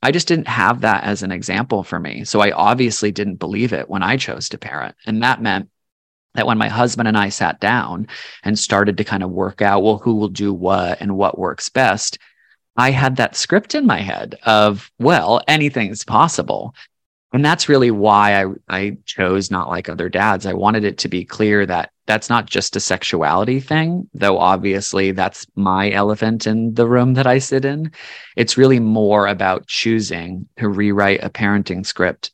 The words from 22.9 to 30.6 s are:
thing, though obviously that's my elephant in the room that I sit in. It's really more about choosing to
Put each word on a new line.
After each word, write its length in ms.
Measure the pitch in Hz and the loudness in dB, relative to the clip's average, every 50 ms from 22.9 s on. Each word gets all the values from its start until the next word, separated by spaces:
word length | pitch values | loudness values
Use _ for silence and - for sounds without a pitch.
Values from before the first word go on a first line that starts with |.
| 92 90 - - - 87 78 73 78 90 104 117 127 135 | -4 -4 -4 -4 -2 0 0 2 2 2 0 0 -2 -2
thing, 480 | 135 - 156 156 160 160 175 180 185 - _ | -2 -2 0 0 0 0 -2 -4 -6 -8 _
though 240 | - - 101 95 85 | 0 2 2 2 4
obviously 760 | 87 90 95 92 95 101 95 98 98 - - 98 98 95 95 | 4 2 2 2 0 -2 -2 -2 -4 -4 -2 0 0 0 0
that's 340 | 92 92 95 - - - _ _ | 0 -2 -4 -4 -8 -20 _ _
my 380 | - 98 95 92 95 98 104 98 | -2 0 2 2 2 0 0 0
elephant 540 | 98 101 104 107 104 - 110 113 113 - 107 | 0 0 0 0 0 0 0 0 -2 -2 -2
in 260 | 110 113 113 117 110 | -2 0 -2 -2 0
the 140 | 117 120 117 | 2 2 4
room 260 | 123 123 123 127 131 | 4 4 4 4 2
that 140 | 127 135 127 | 2 4 4
I 100 | 123 139 | 4 2
sit 260 | 135 - - 135 131 | 2 0 -2 -2 0
in. 280 | 139 143 151 160 160 - - - - - - - - _ | -2 -4 -4 -8 -8 -10 -14 -20 -18 -18 -20 -20 -16 _
It's 200 | - 117 110 - | -2 -2 0 4
really 240 | - 131 131 135 123 | 4 6 6 6 6
more 480 | 117 110 110 110 107 101 104 107 101 98 | 4 2 2 2 4 4 4 4 4 2
about 400 | 101 90 101 95 92 - - _ | 0 0 0 0 0 -2 -4 _
choosing 800 | - - - 113 113 113 107 92 90 87 85 87 92 92 95 - _ | -6 -4 -2 0 0 0 -2 -4 -6 -8 -8 -10 -10 -12 -12 -14 _
to 120 | - | -4